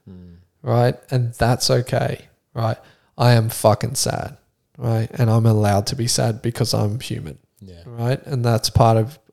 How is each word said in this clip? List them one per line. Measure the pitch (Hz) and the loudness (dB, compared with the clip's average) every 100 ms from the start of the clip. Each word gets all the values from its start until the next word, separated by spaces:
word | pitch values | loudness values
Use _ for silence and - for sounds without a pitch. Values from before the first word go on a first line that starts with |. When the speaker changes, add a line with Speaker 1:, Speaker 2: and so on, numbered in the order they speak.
| - | -20
Speaker 1:
Mm. | 92 87 87 _ _ | -20 -20 -20 _ _
Speaker 2:
right? | 123 117 123 123 - | -2 2 2 0 -4
And | 127 117 | -2 -2
that's | - 117 123 - | 0 0 2 2
okay, | 123 120 - - - - _ _ | 0 0 -2 -4 -6 -14 _ _
right? | - 113 - - _ _ - | -6 -4 -4 -10 _ _ 0
I | 123 | 4
am | 120 113 | 4 2
fucking | - 110 104 113 | 2 2 2 -2
sad, | - - - - - _ _ _ - | -4 -4 -4 -8 -16 _ _ _ -8
right? | 120 113 110 | -4 -2 -4
And | - 113 | 0 2
I'm | 113 113 | 4 4
allowed | 107 104 101 101 | 4 2 2 0
to | - | -4
be | 120 | -2
sad | - 117 107 | 0 -2 -2
because | 120 - 117 | -6 -4 -2
I'm | 110 107 117 | 0 -2 -4
human, | - - 76 - _ _ | -6 -10 -10 -16 _ _
Speaker 1:
Yeah. | 95 85 101 | -20 -20 -16
Speaker 2:
right? | 117 120 135 - | -6 -4 -4 -4
And | 131 | -2
that's | 120 113 - | 0 0 0
part | - 113 113 | 4 4 4
of, | 113 - _ | 0 -6 _